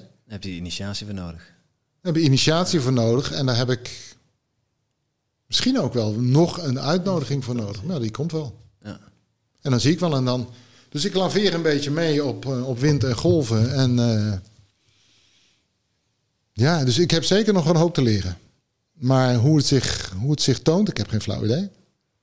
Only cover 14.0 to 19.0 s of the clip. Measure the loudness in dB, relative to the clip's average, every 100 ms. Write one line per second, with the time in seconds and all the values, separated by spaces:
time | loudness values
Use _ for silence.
14 | 2 2 0 -4 -8 _ _ _ _ _
15 | _ _ _ _ _ _ _ _ _ _
16 | _ _ _ _ _ 0 2 2 2 2
17 | 2 2 2 2 4 2 4 4 2 2
18 | 2 2 -2 -8 _ _ _ _ _ -4